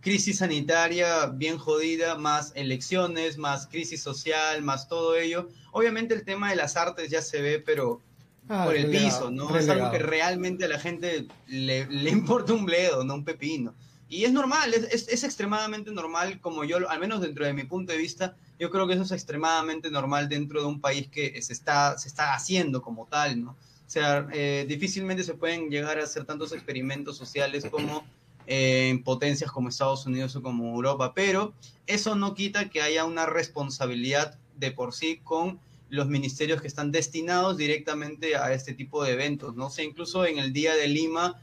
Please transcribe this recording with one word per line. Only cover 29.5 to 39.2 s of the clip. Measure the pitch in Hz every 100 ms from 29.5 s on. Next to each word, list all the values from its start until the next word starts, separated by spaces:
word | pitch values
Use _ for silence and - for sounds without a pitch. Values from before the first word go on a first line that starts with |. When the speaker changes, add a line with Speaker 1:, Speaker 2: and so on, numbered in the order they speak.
Speaker 1:
como | - 123
Estados | - 135 135
Unidos | 135 127 131 131
o |
como | 127 120 117
Europa, | 117 131 139 127
pero | 185 196 190 208 - - - -
eso | 208 220 208
no | 196
quita | 196 196 208 202
que | 156
haya | 151 160
una | 165 165
responsabilidad | 160 165 160 - 139 131 131 123 123 143 151 - - -
de | 135
por | 131 123
sí | - 160 165
con | - 160 180 185 - - -
los | 139 139
ministerios | 143 135 - 151 156
que | 147
están | 143 147
destinados | 160 143 160 165 180 185 170
directamente | 147 151 151 151 147 151 160 147
a | 127
este | 131 135
tipo | 139 131 151
de | 139
eventos, | 127